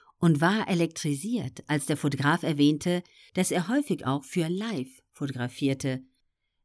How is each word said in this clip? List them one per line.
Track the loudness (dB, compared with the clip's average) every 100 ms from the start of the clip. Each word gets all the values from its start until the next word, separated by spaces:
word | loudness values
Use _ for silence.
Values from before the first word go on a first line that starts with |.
| _ _
und | 4 6
war | 4 2 0
elektrisiert, | 0 0 -2 -4 -4 -4 -4 -4 -8 -2
als | -2 0
der | 0
Fotograf | 0 0 2 2
erwähnte, | 0 4 4 4 0 -2 -4 -16 -6 -2
dass | 0
er | 0 0
häufig | 0 0 -2 -2
auch | -4 -4
für | -4 -2
Life | -2 -4 -6 -8 -12 _
fotografierte, | -8 -6 -4 -6 -2 -2 0 -2 -4 -8 _ _ _ _ _